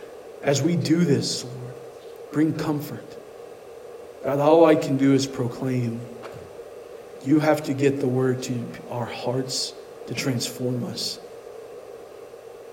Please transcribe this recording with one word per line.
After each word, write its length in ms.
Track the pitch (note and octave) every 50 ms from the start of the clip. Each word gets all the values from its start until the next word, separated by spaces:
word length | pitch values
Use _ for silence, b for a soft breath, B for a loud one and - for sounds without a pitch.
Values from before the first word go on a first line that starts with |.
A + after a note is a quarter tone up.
| B B B B B - - -
as 200 | - C#3 C#3+ B2
we 140 | C#3 F3 E3+
do 220 | C3+ B2 C3+ D#3+ F3 F3
this, 380 | C#3+ C3 A2+ - - - -
Lord, 320 | - - - - - - - - - - - - - - - - - -
bring 220 | D3 D3 D#3+ D#3
comfort. 640 | C#3 E3 E3 D#3+ D3+ C#3+ - - A#2+ G#2 - - - - - - - - - - - - - - - - - - - - - - - -
God, 160 | - C3 C#3 C#3+
all 260 | C#3+ D3+ D#3+ E3+ E3
I 120 | D#3 D#3
can 200 | - - D3 C3+
do 160 | C3 C#3 C3+
is 140 | C3+ B2+ -
proclaim. 760 | - - - B2 A#2+ - - C#3 C3 B2+ B2 A#2+ A#2 A#2 A#2 A#2+ - - - - - - - - - - - - - - - - - - - - - - - -
You 160 | C3 D3+ D3+
have 240 | D3 D#3 D3 - -
to 100 | - C3+
get 260 | B2 C#3+ C#3 C#3 C#3
the 60 | C#3
word 380 | B2 B2 C3 C3 C3 B2 B2+ -
to 200 | - B2 A#2+ A#2+ A#2+ - - - -
our 160 | B2 A#2+ A#2
hearts 680 | A2 - - - B2+ A#2+ C3 C3+ C3+ - - - - - - - - - - -
to 80 | - B2
transform 680 | - - C#3 B2 A2+ - - - - B2+ B2 B2+ A#2+ G2
us. 340 | F2 E2+ - - - - - - - - - - - - - - - - - - - - - - - - - - - - - - - - - - -